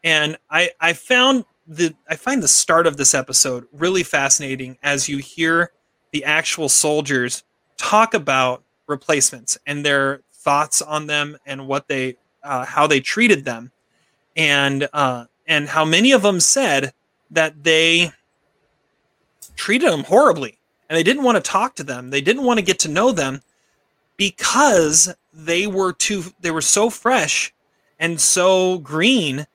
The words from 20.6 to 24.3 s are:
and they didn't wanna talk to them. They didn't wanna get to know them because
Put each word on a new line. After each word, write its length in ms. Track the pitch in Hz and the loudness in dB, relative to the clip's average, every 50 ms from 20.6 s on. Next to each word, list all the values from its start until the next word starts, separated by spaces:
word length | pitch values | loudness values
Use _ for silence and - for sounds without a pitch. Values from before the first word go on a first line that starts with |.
| _ _ _ _ _ _ | _ _ _ _ _ _
and 80 | 160 165 | -2 0
they 40 | |
didn't 200 | 165 185 262 294 | 2 2 0 2
wanna 180 | 277 247 233 196 | 2 2 2 2
talk 340 | - - - 196 220 254 _ | 0 0 -2 -2 -2 -2 _
to 80 | - 151 | -12 -10
them. 260 | 143 127 120 123 127 | -10 -10 -10 -10 -4
They 100 | 139 139 | -4 -2
didn't 240 | 139 165 240 269 269 | 0 0 -2 0 0
wanna 180 | 247 240 220 | 0 0 0
get 160 | 185 180 180 - | 0 -2 -2 -2
to 80 | - 160 | -2 -2
know 240 | 147 175 214 254 | 0 0 2 2
them 280 | 240 170 143 135 131 139 _ _ _ _ _ _ _ _ _ _ _ _ _ _ _ | 0 0 -4 -4 -6 -10 _ _ _ _ _ _ _ _ _ _ _ _ _ _ _
because 960 | - 196 196 | -4 -4 -4